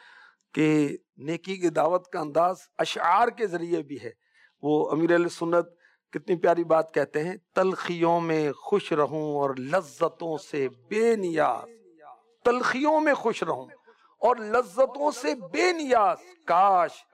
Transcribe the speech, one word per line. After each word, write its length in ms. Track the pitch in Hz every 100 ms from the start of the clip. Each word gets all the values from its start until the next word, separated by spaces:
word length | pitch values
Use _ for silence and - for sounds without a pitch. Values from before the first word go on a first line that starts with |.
| - - - _ _
کی 420 | - 156 156 143 - - _
نیکی 400 | 139 165 185 190
کی 120 | 175
دعوت 400 | 156 156 180 175
کا 120 | 180
انداز 360 | 151 147 175 185 - -
اشعار 500 | 160 - 165 190 240
کے 180 | 202 208
ذریعے 360 | 170 170 165
بھی 200 | 143 131
ہے۔ 80 | 113 - _ _ _ _
وہ 280 | 143 151 -
امیر 220 | 147 165
اہل 160 | 170 175
سنت 380 | - 165 175 170 _ _ _ _
کتنی 240 | 160 170 170
پیاری 280 | 180 170
بات 300 | 165 160 156
کہتے 300 | 156 135 151
ہیں، 120 | 170 185 _
"تلخیوں 680 | - 185 170 - 175 165 170
میں 320 | 165 156 151
خوش 400 | - - 202 -
رہوں 480 | 156 139 156 151 147
اور 100 | 139 131
لذتوں 800 | 131 180 147 123 160 - 170 151
سے 300 | - 147 131
بے 480 | 120 _ 214 233 220
نیاز۔" 520 | 180 160 143 113 - - _ _ 143 - _ _
تلخیوں 560 | 240 247 240 254 302 311
میں 140 | 302
خوش 280 | 262 226 -
رہوں 240 | 170 131 127 - _ _ _ _
اور 200 | 214 240
لذتوں 720 | 214 233 220 202 262 269 294
سے 240 | 240 294
بے 380 | 269 208 294 359
نیاز، 440 | 339 277 240 196 156 - - -
کاش 440 | 175 202 185 156 - _